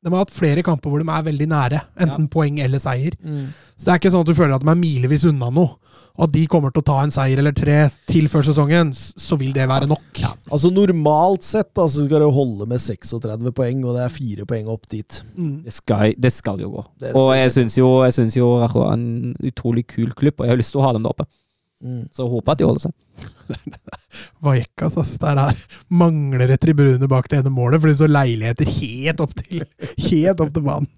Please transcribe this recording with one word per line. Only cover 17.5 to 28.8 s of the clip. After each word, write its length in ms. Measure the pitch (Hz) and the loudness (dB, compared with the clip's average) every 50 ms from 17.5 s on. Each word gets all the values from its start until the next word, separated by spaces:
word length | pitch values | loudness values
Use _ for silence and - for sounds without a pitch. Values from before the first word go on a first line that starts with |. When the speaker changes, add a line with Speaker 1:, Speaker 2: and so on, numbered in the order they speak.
| - | 2
Speaker 2:
synes 240 | 139 123 113 - 131 | 2 0 2 2 2
jo, 100 | 127 127 127 131 131 | 4 6 6 6 4
jeg 80 | 127 123 | 4 2
synes 220 | - 120 113 110 | 2 0 0 2
jo 120 | 131 123 120 123 120 | 2 2 2 2 2
Rajo 280 | 117 117 123 127 123 101 | 0 0 0 0 2 2
er 40 | 104 | 0
en 420 | 117 120 120 117 120 120 123 120 - - 127 117 | 0 -2 -4 -6 -6 -6 -8 -8 -6 -8 -8 -8
utrolig 320 | - - 120 117 117 120 | -4 -4 -2 -2 -2 -2
kul 240 | - - - 113 110 113 | -4 -4 -4 -4 -4 -2
klubb, 240 | - 135 151 147 - | 0 0 0 0 0
og 60 | 127 | -2
jeg 40 | 120 123 | 0 0
har 0 | 127 113 | 0 0
lyst 80 | - - | -2 0
til 80 | 143 | 0
å 60 | 135 | 0
ha 60 | 135 120 | 2 0
dem 100 | 107 110 | 0 -2
der 80 | 123 127 | -4 -4
oppe. 140 | - - - _ _ _ _ _ _ _ _ _ _ - | -4 -6 -8 _ _ _ _ _ _ _ _ _ _ -12
Speaker 3:
Mm. 260 | 123 123 120 117 - _ | -12 -10 -10 -12 -14 _
Speaker 2:
Så 120 | - 131 120 | -6 -4 -4
håper 240 | 120 117 - - 156 | -4 -2 -2 -2 -2
at 60 | - | 0
de 60 | - | 2
holder 240 | - 113 - - - | 0 0 0 -4 -8
seg. 40 | - _ _ _ _ - | -10 _ _ _ _ -20
Speaker 1:
<laughs> 1200 | - - - _ _ _ - - _ - - - _ - - - _ _ - - - - _ _ 160 | -20 -20 -20 _ _ _ -14 -14 _ -16 -18 -18 _ -20 -20 -20 _ _ -20 -20 -20 -20 _ _ -2
Vallecas, 520 | 147 135 123 120 - _ - 160 160 - 170 | 0 0 0 -2 -4 _ -6 -6 -4 -2 -2
ass. 180 | - - - - | -4 -4 -6 -4
Der 200 | - 151 143 139 | -4 -2 0 0
er, 160 | 135 143 - - - _ - - _ _ | 0 0 -2 -4 -6 _ -20 -20 _ _
mangler 600 | 175 170 170 170 160 156 143 139 135 127 127 127 | 2 2 2 2 2 0 -2 -2 0 0 2 2
det 120 | 131 127 | 2 2
tribune 480 | - 165 156 143 143 139 131 123 135 135 | 2 2 2 4 4 4 4 2 2 2
bak 200 | 131 127 127 - | 0 0 0 0
det 100 | - 143 | -2 0
ene 120 | 131 139 135 | 0 0 0
målet, 280 | 127 123 120 139 160 | 0 0 2 2 2
for 80 | 156 156 | 4 2
det 80 | 147 | 4
står 160 | 135 156 156 147 | 4 4 4 4
leiligheter 560 | 143 139 127 117 110 110 117 117 - - - | 4 2 0 0 -2 -2 -4 -2 0 -2 -2
helt 520 | - - | -2 -4